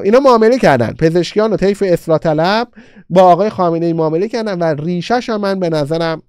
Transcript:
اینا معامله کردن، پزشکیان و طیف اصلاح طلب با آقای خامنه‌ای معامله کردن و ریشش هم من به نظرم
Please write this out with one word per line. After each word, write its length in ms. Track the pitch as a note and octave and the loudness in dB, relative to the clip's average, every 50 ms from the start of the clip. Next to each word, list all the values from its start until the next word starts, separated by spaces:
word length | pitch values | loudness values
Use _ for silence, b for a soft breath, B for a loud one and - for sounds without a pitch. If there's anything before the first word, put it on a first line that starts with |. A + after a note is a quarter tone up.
| - | 2
اینا 160 | G3 A3 C4 | 2 2 4
معامله 380 | C#4+ C4+ A#3+ A3+ A3 A3 B3+ B3+ | 4 4 4 4 4 2 2 2
کردن، 360 | - E3+ C#3+ A#2+ A#2 G#2 B2 | 2 2 2 2 0 -2 -2
پزشکیان 600 | - D#3 D#3+ D#3+ F3+ E3+ - - G3+ G#3+ A3+ G#3 | -2 0 0 0 0 -2 -2 -2 -2 -2 0 0
و 40 | D#3 | 0
طیف 260 | F#3 G3 G3+ - G3 F#3+ | 0 -2 -2 -2 -2 -2
اصلاح 300 | E3+ D#3+ - E3+ D#3+ D3 | -2 -2 0 0 -2 0
طلب 500 | - E3+ D3+ D3+ D#3+ F3+ G#3 A3+ A#3+ - _ G#3 B B B G#3+ B B | 0 0 -2 0 0 0 0 -2 -4 -6 _ -18 B B B -20 B B
با 120 | D#3+ F#3 | 2 4
آقای 280 | F#3 F#3 F3 E3 G3+ G#3+ | 6 6 6 4 2 -2
خامنه‌ای 440 | - - F#3 E3+ E3 E3 E3+ E3+ E3 | -2 -2 -2 -2 0 0 -2 -2 -2
معامله 340 | E3 D#3+ D#3 D#3 E3 G3 A3+ | -2 -2 -2 -2 -2 -4 -4
کردن 320 | B3+ A#3 A3 G#3+ G3 F3 | -4 -4 -4 -4 -4 -2
و 220 | E3+ E3 D#3 C#3+ | -2 -2 -2 -2
ریشش 480 | D3 E3+ F3 F3 E3 - A3+ B3 A#3 - | -4 -4 -4 -4 -2 -2 -2 -2 -2 -2
هم 120 | A3+ G#3 | -4 -4
من 180 | G#3 G3 G3 F#3+ | -2 -4 -2 -2
به 100 | F3+ E3+ | -2 -2
نظرم 520 | D#3+ D#3 D3 C#3 D#3+ E3 E3+ E3 D#3+ D3 - | -2 -2 -2 -2 -2 -2 -2 -4 -6 -6 -10